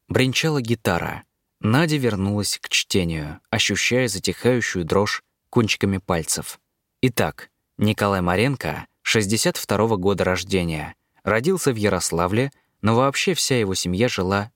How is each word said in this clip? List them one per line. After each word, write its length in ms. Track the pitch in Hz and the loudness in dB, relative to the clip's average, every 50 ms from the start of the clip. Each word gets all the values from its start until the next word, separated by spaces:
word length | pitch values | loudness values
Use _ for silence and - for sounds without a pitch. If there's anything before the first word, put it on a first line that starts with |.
| _ - | _ -2
бренчала 520 | - - 127 131 120 - - 160 151 143 | 0 2 2 2 0 0 0 0 0 0
гитара. 640 | 120 113 117 - - 107 90 85 85 80 76 - - _ _ _ _ _ _ - | 0 -2 -2 0 0 0 0 0 0 -4 -8 -10 -14 _ _ _ _ _ _ -4
Надя 360 | - 107 113 139 170 160 151 | 0 2 4 4 2 2 0
вернулась 640 | 147 127 117 104 92 95 101 104 104 98 - - - | 0 0 0 0 0 0 0 0 0 -2 -2 -4 -6
к 100 | - - | -6 -4
чтению, 720 | - - - - - 98 90 82 82 78 73 76 82 - _ - | -2 -2 -2 0 0 0 0 0 -2 -4 -6 -8 -12 -14 _ -4
ощущая 580 | - 110 - - 104 - - - 117 127 131 113 | -2 0 0 0 0 0 0 0 2 2 0 0
затихающую 760 | 98 95 - - 87 - - 120 127 123 110 - - 92 85 | -2 -4 -4 -4 -2 0 2 2 2 2 0 -2 -2 -4 -2
дрожь 380 | 78 - 98 104 104 - - - _ _ _ _ - | 2 2 2 2 0 -2 -6 -8 _ _ _ _ -2
кончиками 480 | - 123 113 101 - - - 98 98 92 | 2 2 2 2 0 0 0 0 0 0
пальцев. 640 | - - 92 85 78 - - - - - - - _ _ _ _ _ _ _ _ | -2 -2 -2 -2 -2 -4 -4 -6 -6 -10 -14 -16 _ _ _ _ _ _ _ _
Итак, 480 | - 127 - - 110 80 - - - - _ _ _ _ _ | -2 -2 0 0 -2 -2 -2 -8 -16 -20 _ _ _ _ _
Николай 460 | - 104 107 104 - 107 101 98 95 | 0 0 0 2 2 2 2 2 2
Маренко, 640 | 90 87 90 95 113 139 139 - - 80 73 80 - - _ _ | 2 2 2 2 2 0 0 -2 -4 -6 -6 -6 -10 -16 _ _
шестьдесят 540 | - - - 113 104 95 113 107 - 175 175 | -2 0 0 2 2 0 0 0 0 0 -2
второго 400 | - - - 110 95 110 113 110 | -2 -2 -2 0 2 2 2 0
года 280 | 92 90 98 101 85 92 | 0 0 0 2 2 2
рождения — 720 | 90 92 90 90 95 98 92 87 82 80 76 76 85 - _ _ _ _ _ | 0 0 -2 -2 -2 -2 -2 -2 -2 -4 -6 -8 -10 -14 _ _ _ _ _
родился 500 | - 95 104 113 127 180 190 170 - 143 | -2 -2 0 0 2 0 0 0 0 -2
в 40 | 123 | 0
Ярославле, 720 | 110 104 104 95 87 - - 82 82 87 90 101 113 131 143 - _ _ _ _ _ | 0 0 0 0 0 -2 -2 -2 0 0 0 0 0 -2 -2 -6 _ _ _ _ _
но 160 | - 107 113 | 0 2 2
вообще 380 | 120 131 139 131 - - 196 175 | 4 2 2 0 0 -2 -2 0
вся 240 | - - - 135 120 | 0 0 0 0 0
его 160 | 107 95 92 | 0 0 -2
семья 340 | - - 90 90 92 120 123 | -2 -2 -2 0 0 0 0
жила 420 | - - 90 92 98 101 104 110 _ | 0 0 0 0 0 0 0 -2 _